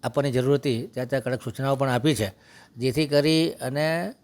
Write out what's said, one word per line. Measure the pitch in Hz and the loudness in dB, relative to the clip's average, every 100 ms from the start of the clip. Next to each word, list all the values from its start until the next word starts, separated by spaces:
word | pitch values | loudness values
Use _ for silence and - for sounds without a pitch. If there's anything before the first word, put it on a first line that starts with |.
આપવાની | 123 139 143 | -2 -2 0
જરૂર | 127 127 143 | 0 2 2
હતી, | 143 117 151 | 2 -2 -4
ત્યાં | - 123 | -8 -4
ત્યાં | 135 | -4
કડક | 123 127 | -2 -4
સૂચનાઓ | - - 135 135 | -6 -4 -2 0
પણ | 135 | 2
આપી | 123 139 123 | 2 2 2
છે, | 101 - - - - - | -2 -4 -20 -20 -20 -4
જેથી | 127 127 151 | -2 0 2
કરી | 143 147 160 160 | 4 4 4 2
અને | - 127 139 156 165 185 269 | -2 -6 -2 -2 -2 -4 -10